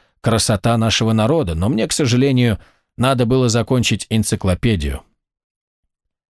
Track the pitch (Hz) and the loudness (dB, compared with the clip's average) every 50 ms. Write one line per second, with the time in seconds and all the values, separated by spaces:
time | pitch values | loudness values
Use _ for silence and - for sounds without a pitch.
0 | _ _ _ _ - 113 110 110 - - 110 98 - 117 117 113 113 117 113 - | _ _ _ _ -2 0 0 0 0 0 -2 0 0 0 0 0 0 0 0 0
1 | 117 113 113 110 107 113 160 165 131 87 80 80 90 110 156 220 208 151 - - | 0 0 2 2 2 2 0 0 -2 -2 -2 -2 -2 -2 0 -2 -2 -2 -2 -2
2 | 156 120 117 123 135 139 135 123 123 117 104 - - - _ _ _ _ _ - | 0 2 2 2 2 2 2 2 2 2 0 -2 -6 -12 _ _ _ _ _ -2
3 | 117 131 139 120 123 110 131 131 127 117 107 120 107 - 135 123 113 - 117 98 | 0 0 2 0 0 2 2 2 2 2 0 0 0 0 0 0 0 0 -2 -4
4 | - - 113 110 104 - - 98 - 95 90 - - 120 110 87 73 69 65 67 | -4 -2 -2 -2 -2 -2 -4 -2 -2 -2 -2 0 0 0 0 0 -2 -4 -6 -8
5 | - _ _ _ _ _ _ _ _ _ _ _ _ _ _ _ _ _ _ _ | -10 _ _ _ _ _ _ _ _ _ _ _ _ _ _ _ _ _ _ _
6 | _ _ _ _ _ _ _ | _ _ _ _ _ _ _